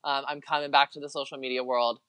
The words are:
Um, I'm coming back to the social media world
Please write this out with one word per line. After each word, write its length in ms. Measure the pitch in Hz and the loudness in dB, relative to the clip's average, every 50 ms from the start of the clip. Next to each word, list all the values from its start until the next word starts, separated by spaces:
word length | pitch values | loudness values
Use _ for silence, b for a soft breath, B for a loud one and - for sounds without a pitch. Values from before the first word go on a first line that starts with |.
| - | -2
Um, 200 | 147 139 139 139 143 | -2 -2 -2 -2 -4
I'm 120 | 147 147 | -8 -8
coming 300 | - - 156 147 147 143 | -6 -4 -4 -2 -2 4
back 220 | 139 139 143 - | 6 6 6 4
to 80 | - 147 | 0 -12
the 80 | 143 143 | -12 -8
social 260 | - 147 139 - 151 139 | -6 -6 -6 -6 -8 -8
media 240 | 131 127 127 127 127 | -6 -4 -2 -2 -2
world 360 | 127 127 120 120 117 117 113 _ | 0 2 2 4 2 0 -2 _